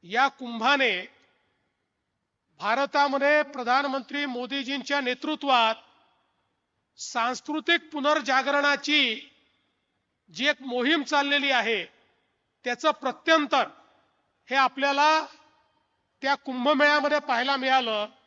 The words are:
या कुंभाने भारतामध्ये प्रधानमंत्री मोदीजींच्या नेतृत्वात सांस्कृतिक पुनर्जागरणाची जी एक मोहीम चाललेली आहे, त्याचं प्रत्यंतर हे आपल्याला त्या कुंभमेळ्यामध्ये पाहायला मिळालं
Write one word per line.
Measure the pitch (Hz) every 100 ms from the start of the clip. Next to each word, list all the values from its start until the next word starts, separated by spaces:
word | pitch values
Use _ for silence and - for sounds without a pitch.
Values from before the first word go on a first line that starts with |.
या | 175 220 269
कुंभाने | - 247 233 226 285 254 185 208 _ _ _ _ _ _ _ _ _ _ _ _ _ _ _
भारतामध्ये | 190 233 277 294 285 269 277 302 294
प्रधानमंत्री | 277 240 254 285 262 247 285 285
मोदीजींच्या | 247 247 277 247 277 - 277
नेतृत्वात | 254 247 311 302 277 254 226 220 _ _ _ _ _ _ _ _ _ _ _ _
सांस्कृतिक | - 247 233 254 - 302 - 339 320
पुनर्जागरणाची | 302 277 302 254 262 262 285 285 285 285 302 262 220 - _ _ _ _ _ _ _ _ _ _
जी | 165 269
एक | 285
मोहीम | 262 247 247 330
चाललेली | 285 294 277 285 277
आहे, | 254 214 214 170 _ _ _ _ _ _ _ 247
त्याचं | 240 311
प्रत्यंतर | - 269 - - 320 294 277 208 - _ _ _ _ _ _ _
हे | 269
आपल्याला | 262 262 277 277 302 311 302 - _ _ _ _ _ _ _ _
त्या | 269 277
कुंभमेळ्यामध्ये | - 254 254 294 294 294 285 294
पाहायला | 285 240 254 277
मिळालं | 262 262 240 214 214 _